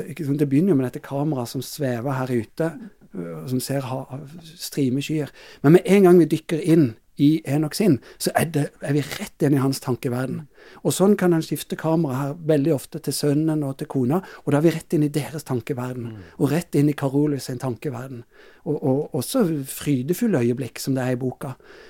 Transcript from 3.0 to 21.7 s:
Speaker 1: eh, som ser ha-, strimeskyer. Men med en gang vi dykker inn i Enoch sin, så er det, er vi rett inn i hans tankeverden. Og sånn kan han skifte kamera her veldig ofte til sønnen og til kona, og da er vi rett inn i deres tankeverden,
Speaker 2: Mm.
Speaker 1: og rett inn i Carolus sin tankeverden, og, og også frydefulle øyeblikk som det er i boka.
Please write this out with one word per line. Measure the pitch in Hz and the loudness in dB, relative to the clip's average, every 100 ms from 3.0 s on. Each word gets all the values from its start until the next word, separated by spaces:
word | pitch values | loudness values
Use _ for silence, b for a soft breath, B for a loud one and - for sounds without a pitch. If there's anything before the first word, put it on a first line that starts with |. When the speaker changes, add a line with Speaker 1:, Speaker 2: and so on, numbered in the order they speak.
| - | -16
Speaker 1:
eh, | - 170 165 151 | -12 -10 -10 -4
som | 127 | -4
ser | - 139 123 | -2 -6 -4
ha-, | 131 - 131 143 170 160 | -8 -8 -14 -14 -18 -20
strimeskyer. | 170 - 156 131 135 143 156 139 B B B | -14 -8 -2 0 0 -2 -4 -4 B B B
Men | 143 175 | 6 6
med | |
en | - 202 180 | 8 6 8
gang | 180 | 8
vi | 151 165 | 6 2
dykker | - 160 | -2 -4
inn | 160 165 127 104 _ - | 4 4 4 0 _ 2
i | 143 156 135 | 4 4 0
Enoch | 147 151 | -2 -2
sin, | - 208 123 B B | 0 2 2 B B
så | - - | -2 0
er | 170 | 0
det, | 151 147 - | -2 -4 -6
er | 147 | -2
vi | 147 | -2
rett | - - 208 - 143 | -2 -10 -12 -2 2
inn | 139 | 4
i | |
hans | 135 131 | 2 -2
tankeverden. | 135 120 131 123 127 120 147 B B B | -4 -4 -2 -4 -4 -8 -10 B B B
Og | 170 | -4
sånn | - 196 202 | 2 4 4
kan | 180 | 4
han | 160 | 2
skifte | 156 143 - 185 | 0 -8 -6 -4
kamera | 160 160 147 127 | 0 0 0 -2
her | 139 170 | -4 -4
veldig | 156 151 156 | 0 2 2
ofte | 135 - 156 | 0 -4 -8
til | 147 - | -6 -2
sønnen | 147 143 160 156 | 0 2 0 -2
og | 139 135 | -4 -8
til | 156 | -6
kona, | 139 123 180 B B | -2 2 0 B B
og | - | 0
da | 143 | 4
er | 160 | 4
vi | |
rett | 160 - | 2 -2
inn | 165 147 | 0 0
i | |
deres | 151 131 151 - | -2 -6 -10 -6
tankeverden, | 123 - 123 127 127 117 | -6 -4 -6 -6 -8 -10
Speaker 2:
Mm. | 107 87 B | -12 -16 B
Speaker 1:
og | 135 | 0
rett | 160 - 147 | 0 0 2
inn | 147 | 2
i | - | 0
Carolus | 139 139 151 135 - | -2 0 0 -2 -6
sin | 123 | -6
tankeverden, | 135 113 151 120 135 117 - b b b 175 | -6 -6 -8 -8 -12 -14 -18 b b b -6
og, | 147 | -2
og | 135 135 156 139 | 0 0 -2 -6
også | - 262 175 151 | -2 0 0 0
frydefulle | 135 - 147 131 139 180 240 147 | -6 -8 -2 -2 0 -2 0 2
øyeblikk | 120 123 120 - | 2 0 -6 -8
som | 143 | -4
det | 131 127 | -2 -2
er | 123 | -2
i | |
boka. | 131 - 131 - B | -4 -6 -14 -14 B